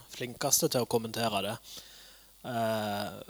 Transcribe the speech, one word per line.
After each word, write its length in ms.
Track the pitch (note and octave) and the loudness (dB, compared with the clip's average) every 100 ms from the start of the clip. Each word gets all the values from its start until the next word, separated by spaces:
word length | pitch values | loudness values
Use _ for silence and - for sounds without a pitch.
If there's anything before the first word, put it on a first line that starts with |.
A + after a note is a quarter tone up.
| - | -14
flinkeste 600 | - B2 A#2+ C#3+ - D#3+ | -8 -8 -2 4 4 6
til 160 | B2+ A#2 | 2 2
å 40 | |
kommentere 500 | A#2+ A2+ A2 A2+ G2+ | 2 0 0 0 2
det. 140 | G2 C3 - - - - - - - - | 0 -4 -8 -14 -14 -20 -20 -20 -20 -12
Eh, 640 | - A#2 A2+ A2 G#2+ G2+ G#2 G2+ | -4 0 2 2 0 -2 -4 -6